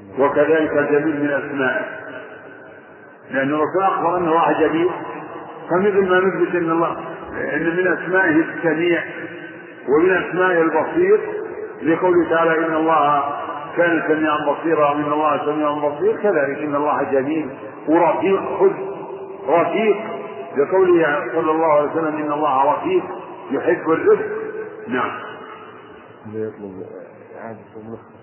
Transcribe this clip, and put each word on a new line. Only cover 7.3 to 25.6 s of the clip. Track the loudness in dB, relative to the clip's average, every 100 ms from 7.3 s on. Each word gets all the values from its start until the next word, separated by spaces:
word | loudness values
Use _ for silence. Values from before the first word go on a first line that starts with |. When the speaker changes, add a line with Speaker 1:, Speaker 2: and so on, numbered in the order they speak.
| -8 -4
Speaker 1:
أن | -2 -2 0
من | 0
أسمائه | 0 0 2 4 2
السميع | 2 0 0 0 2 0 -2 -10 -12 -14 -16 -16 -18 -12 0
ومن | 4 4
أسمائه | 2 0 0 2 4
البصير، | 2 2 0 2 4 4 2 -6 -8 -10 -12 -6
لقوله | 0 2 4 4 4
تعالى: | 2 4 2 0
"إن |
الله | 0 2 4 4 2 0 -4 -8 -10 -6 0
كان | 2 2 2
سميعا | 0 2 0 0
بصيرا"، | -2 0 2 2
"إن | 2 0
الله | 0 0 0
سميع | -2 0 0 0 -2
بصير"، | 0 0 0
كذلك | 2 2 0 -2
إن | -4
الله | -2 0 0
جميل | 0 0 0 -2 -4 -8 -14 -10 2
ورفيق، | 4 4 2 2 0 0 2
خذ | 2 2 -6 -8 -10 -12 -12 -10 0
رفيق، | 2 2 2 2 2 -2 -8 -10 -12 -8 -2
لقوله | 2 4 6 6 4 0 -2
صلى | -2 0
الله | 2 4
عليه | 4 2
وسلم: | 0 -2 -2
"إن | -4
الله | -2 0 2 2
رفيق | 2 2 0 -2 -10 -12 -14 -6
يحب | -4 0 0 0
الرفق". | 0 4 2 2 -6 -8 -10 -10 -12 -6
نعم. | -4 -4 -6 -12 -16 -16 -18